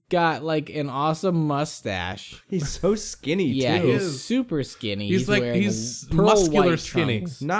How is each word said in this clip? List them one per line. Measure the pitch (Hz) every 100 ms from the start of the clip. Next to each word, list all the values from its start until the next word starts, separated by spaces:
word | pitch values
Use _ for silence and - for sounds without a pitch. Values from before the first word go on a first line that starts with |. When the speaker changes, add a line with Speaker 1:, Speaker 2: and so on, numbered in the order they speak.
| _
Speaker 1:
got, | 175 165 131
like, | 156 156 143
an | 151 143
awesome | 131 151 156 190 170 151
mustache. | 143 151 - 117 95 87 98 - - -
Speaker 2:
He's | 185 143
so | - 175
skinny, | 208 - - 127 185 156
Speaker 1:
Yeah, | 131 127 -
Speaker 2:
too. | 147
Speaker 1:
he's | 113
Speaker 3:
He | 170
is. | 131
Speaker 1:
super | - 247 247 151
skinny. | 123 - 110 101 101
Speaker 3:
He's | 185
Speaker 1:
He's | 127
Speaker 3:
like, | 208
Speaker 1:
wearing | 120 120
Speaker 3:
he's | 202 110 117 127 143
Speaker 1:
pearl | 160 208
Speaker 3:
muscular | 214 170 151 180
Speaker 1:
white | 160
Speaker 3:
skinny. | - 170 147 110
Speaker 1:
trunks. | 165 131
Speaker 2:
Nah, | 143